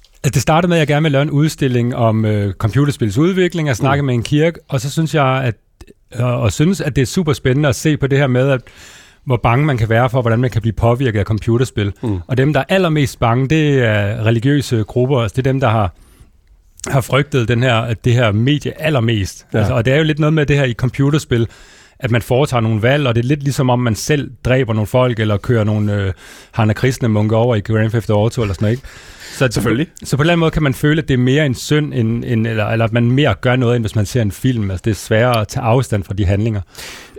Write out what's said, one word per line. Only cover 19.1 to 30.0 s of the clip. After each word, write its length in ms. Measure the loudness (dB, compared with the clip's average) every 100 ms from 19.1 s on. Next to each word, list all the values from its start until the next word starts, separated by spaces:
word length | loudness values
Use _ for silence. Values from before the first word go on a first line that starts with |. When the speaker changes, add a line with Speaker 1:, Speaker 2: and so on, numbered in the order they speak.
| 0 -2 -8 -6
Speaker 2:
Ja. 60 | -2
Speaker 1:
Altså, 160 | 0
og 100 | 0
det 80 | 2
er 40 | 2
jo 60 |
lidt 160 | 2 0
noget 140 | 2
med 120 | 2 2
det 100 | 2
her 80 |
i 80 | 0
computerspil, 720 | -2 -4 0 0 0 0 0 -2 -6 -20 -20 -20 _
at 120 | -2
man 120 | -2
foretager 380 | 0 0 0 0
nogle 220 | 0 0
valg, 240 | 2 2 0
og 80 |
det 100 | 0
er 40 | 0
lidt 140 | -2
ligesom 280 | -2 0 0
om, 80 | 2
man 160 | 0
selv 360 | -2 -2 -2 -2 -6
dræber 280 | 0 0 0
nogle 140 | -2 0
folk, 340 | 0 0 0
eller 160 | -2 -2
kører 280 | 0 0
nogle, 300 | 2 0 0
øh, 180 | -2 -2 -6 -12 -20 -8
Hare 220 | 0 0
Krishna-munke 640 | 2 -2 0 0 0 2 2
over 200 | 2 0
i 40 |
Grand 300 | 0 0 0
Theft 200 | -2 0
Auto, 320 | 0 0 0
eller 120 | -4
sådan 100 | -2
noget, 80 | -2 -2
ikke? 100 | -6 -20 -20 -20 -12 -2
Så, 100 | -2
Speaker 2:
Selvfølgelig. 360 | 0 -2 -2 -4 -8